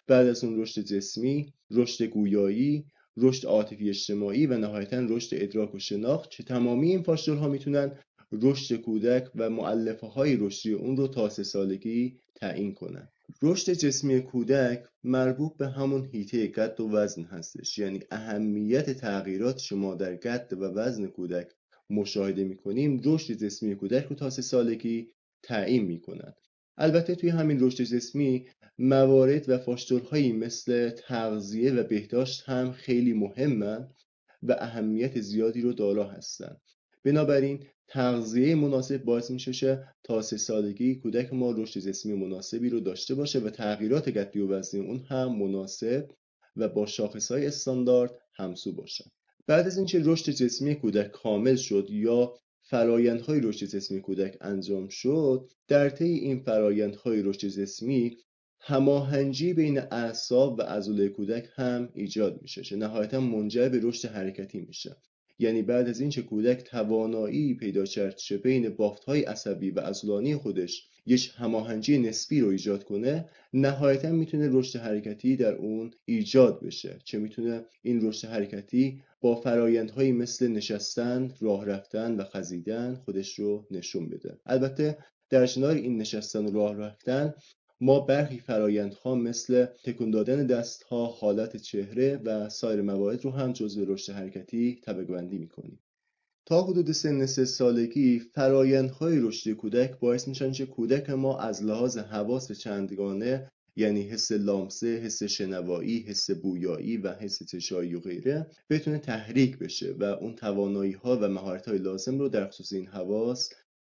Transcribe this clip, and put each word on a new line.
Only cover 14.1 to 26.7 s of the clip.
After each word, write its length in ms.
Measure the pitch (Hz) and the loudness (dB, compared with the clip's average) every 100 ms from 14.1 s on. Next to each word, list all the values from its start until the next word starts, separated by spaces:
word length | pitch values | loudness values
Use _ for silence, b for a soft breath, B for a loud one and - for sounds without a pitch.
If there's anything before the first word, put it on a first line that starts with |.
| 131 | 2
کودک 640 | 127 123 113 135 123 123 - _ | 2 -2 2 4 2 0 -8 _
مربوط 520 | 135 127 127 131 156 - | 0 2 2 0 -2 -2
به 120 | 135 | -6
همون 400 | 135 139 139 131 | -2 0 0 -2
حیطه 340 | 110 101 120 104 | -6 -4 -2 0
قد 340 | - 110 - | 0 -2 -2
و 80 | 110 | 0
وزن 340 | 104 101 85 | 2 2 -2
هستش، 560 | 82 87 82 - - - | -10 -12 -12 -10 -8 -4
یعنی 220 | 98 95 - | -4 -6 -8
اهمیت 800 | 107 110 107 107 104 107 131 151 | -10 -6 -4 -2 -2 2 0 0
تغییرات 680 | 127 113 98 95 95 120 131 | -4 -4 -4 -2 -2 -2 -2
شما 360 | - 101 98 | -4 -4 -2
در 200 | 90 92 | -2 -4
قد 380 | 90 120 - - | -4 -4 -6 -6
و 120 | 92 | -6
وزن 420 | 95 98 120 113 95 | -4 -2 -2 -2 -6
کودک 420 | - 90 87 87 _ _ b - | -6 -6 -4 -6 _ _ b -4
مشاهده 540 | 104 101 104 98 95 | -2 -2 -2 0 0
می‌کنیم، 560 | 95 95 101 113 147 131 | -2 -4 -6 0 0 2
رشد 280 | 147 156 156 | 2 2 0
جسمی 420 | 113 104 - 107 | -4 -4 -4 -4
کودک 300 | 98 98 123 | -2 0 0
رو 120 | - 143 | 0 -6
تا 140 | 135 | -6
سه 120 | 131 | -6
سالگی 680 | 127 127 117 113 113 117 113 _ _ _ | 0 2 2 0 -2 -4 -6 _ _ _
تعیین 420 | - 113 95 123 | -6 -2 2 2
می‌کنن. 500 | 95 85 - - - - _ _ _ | 2 -4 -8 -14 -14 -20 _ _ _